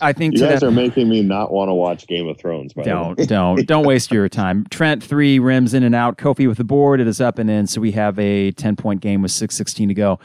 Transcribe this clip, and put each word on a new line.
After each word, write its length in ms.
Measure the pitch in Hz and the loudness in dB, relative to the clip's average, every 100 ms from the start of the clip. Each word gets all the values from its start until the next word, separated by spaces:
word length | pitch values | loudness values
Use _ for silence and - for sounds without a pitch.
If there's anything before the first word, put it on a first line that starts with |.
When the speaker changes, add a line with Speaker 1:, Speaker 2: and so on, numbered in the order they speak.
Speaker 1:
I 120 | 151 | -2
think 220 | 139 160 117 | 0 0 2
Speaker 2:
You 40 | |
Speaker 1:
to 60 | 151 | 2
Speaker 2:
guys 120 | 139 | 2
Speaker 1:
that 60 | 131 | 2
Speaker 2:
are 40 | |
making 380 | 117 123 127 117 | 2 0 0 0
me 120 | 113 | 2
not 300 | 98 98 107 | 0 -2 -2
wanna 240 | 98 95 90 | -2 0 0
watch 320 | 87 85 - | -2 -4 -6
Game 220 | 87 82 | -6 -6
of 80 | 76 | -8
Thrones, 320 | 87 80 69 | -8 -8 -10
by 120 | 76 | -8
the 60 | - | -6
Speaker 1:
Don't, 260 | 87 85 87 | -4 -6 -4
Speaker 2:
way. 60 | 139 | -2
Speaker 1:
don't, 420 | 104 90 92 - | 0 2 0 2
Speaker 2:
<laughs> 0 | |
Speaker 1:
don't 180 | 156 143 | 2 4
waste 240 | 127 - | 2 2
your 200 | 110 98 | 0 0
time. 360 | - 95 98 - | -2 -2 -2 -4
Trent, 340 | - 160 135 | -2 0 0
three 340 | - 147 143 135 | -2 0 4 4
rims 360 | 127 131 123 | 4 2 2
in 100 | 131 | 2
and 100 | 120 | 2
out. 240 | 120 120 - | 2 0 0
Kofi 300 | 143 127 131 | -2 2 0
with 120 | 107 | 0
the 40 | |
board. 380 | 110 143 139 135 | 0 2 4 4
It 60 | 113 | 0
is 120 | 104 | 0
up 200 | 123 113 | -2 0
and 100 | 110 | 0
in, 180 | 107 101 | 0 0
so 140 | 113 | -2
we 100 | 110 | -2
have 260 | 107 104 98 | 0 -2 0
a 340 | 101 101 98 | 0 0 0
ten-point 500 | - 107 101 110 101 | -2 -4 -2 -4 -4
game 200 | 107 98 | -2 -2
with 100 | 95 | -2
six 220 | - 110 | -2 -6
sixteen 360 | - 104 - 104 | -6 -8 -2 -2
to 40 | |
go. 240 | 98 101 95 | 0 0 -2